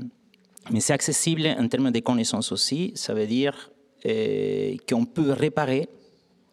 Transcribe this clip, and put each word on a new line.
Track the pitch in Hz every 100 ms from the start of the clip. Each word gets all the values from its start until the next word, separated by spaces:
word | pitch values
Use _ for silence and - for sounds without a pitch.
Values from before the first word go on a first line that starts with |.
| 120 - _ _ _ - -
mais | 110
c'est | -
accessible | 139 - 143 170 156 156 -
en | 117
termes | 123 135
de | 117
connaissances | 123 120 113 107 -
aussi. | 98 - 143 185
Ça | - -
veut | 107 107
dire, | 123 139 - - - _ _ 117
euh, | 110 107 101 101 101 101 - -
qu'on | 120
peut | 120 - 143
réparer | 123 151 156 135 131 175 - - _ _ _ _